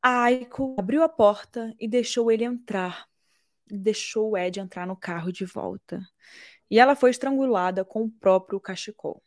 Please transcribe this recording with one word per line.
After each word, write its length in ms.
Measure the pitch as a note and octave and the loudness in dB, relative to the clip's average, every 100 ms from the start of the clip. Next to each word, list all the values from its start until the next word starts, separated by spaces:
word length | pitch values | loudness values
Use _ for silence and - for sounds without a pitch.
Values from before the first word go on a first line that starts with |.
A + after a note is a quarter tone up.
A 220 | B3+ B3 | 2 4
Aiko 520 | A#3+ B3+ B3 - C4+ C4 | 2 2 -2 -6 -6 -4
abriu 240 | F#3+ C#4+ | -2 2
a 60 | D#4+ | 2
porta 600 | D#4+ G#3 G#3 - A#3+ A3+ A3 | 6 4 4 -8 -10 -10 -8
e 80 | A3 | -2
deixou 440 | B3 A#3 - A#3 | -2 0 0 2
ele 120 | A3+ | 2
entrar. 640 | A#3 B3 - G3+ F3+ - - _ _ _ _ _ _ | 0 -6 -6 -6 -6 -8 -18 _ _ _ _ _ _
Deixou 640 | G3+ G3 G#3 - A3+ G#3+ | -4 -2 -2 -4 -4 -2
o 60 | G3+ | 0
Ed 220 | F3+ F#3 | -2 -6
entrar 280 | F#3+ - F3+ | -10 -10 -10
no 80 | F#3 | -8
carro 360 | - E3+ E3+ | -8 -6 -6
de 140 | F3+ F#3 | -8 -10
volta. 560 | - F#2 - _ - F#3 _ _ - - _ _ | -8 -8 -10 _ -12 -12 _ _ -20 -20 _ _
E 80 | G#3+ | 6
ela 160 | B3+ C#4 | 6 6
foi 160 | B3+ | 4
estrangulada 760 | B3 C4+ C4+ C4+ G#3+ F3+ F#3 F#3+ | 2 -2 0 2 2 0 -2 -4
com 180 | A3 | -4
o 60 | A3+ | -6
próprio 500 | A3 G3 F#3 F#3 G3 | 0 2 2 2 -10
cachecol. 600 | - F#3+ - G#3 - - | -8 -10 -12 -10 -10 -10